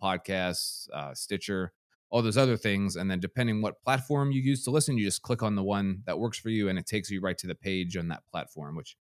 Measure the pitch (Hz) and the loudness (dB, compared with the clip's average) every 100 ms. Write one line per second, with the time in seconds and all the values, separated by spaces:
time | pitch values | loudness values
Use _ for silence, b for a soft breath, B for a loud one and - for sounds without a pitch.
0 | 98 92 - 95 90 87 - - - 71 | -2 -2 0 0 0 0 -4 -6 -10 -8
1 | 71 - - 98 - 95 90 _ _ _ | -8 -8 -6 -4 -2 -2 -2 _ _ _
2 | - 117 113 107 131 113 107 98 98 90 | -2 2 4 4 4 4 2 2 2 0
3 | 95 92 95 127 120 107 107 - - 131 | -2 0 -2 0 0 2 0 -2 0 0
4 | 127 147 139 135 135 135 - 151 147 123 | 2 0 2 2 2 2 2 2 2 2
5 | 101 - - 120 110 101 98 101 98 92 | 2 0 -2 0 2 0 2 2 0 -2
6 | 104 82 117 - 113 110 98 92 - 107 | -4 -2 -2 -4 -2 0 2 0 0 -4
7 | 92 98 95 85 90 80 98 95 87 90 | -2 -4 -2 -2 -6 -6 -2 -2 -2 -2
8 | 85 - _ 85 67 76 71 80 - - | -4 -6 _ -8 -8 -10 -10 -10 -12 -18
9 | _ | _